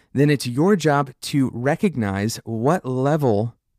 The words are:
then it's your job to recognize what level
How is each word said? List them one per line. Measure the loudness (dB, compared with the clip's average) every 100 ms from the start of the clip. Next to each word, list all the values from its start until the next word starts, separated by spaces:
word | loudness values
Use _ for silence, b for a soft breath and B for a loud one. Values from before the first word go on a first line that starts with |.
| b
then | 0 2
it's | 2 -2
your | 0 2 2
job | 2 0 -2 -8
to | -4 -2 0
recognize | -2 -2 0 0 0 -2 0 -2 -4
what | -8 -2 0 0
level | -2 -2 0 2 2 2 0 -6 _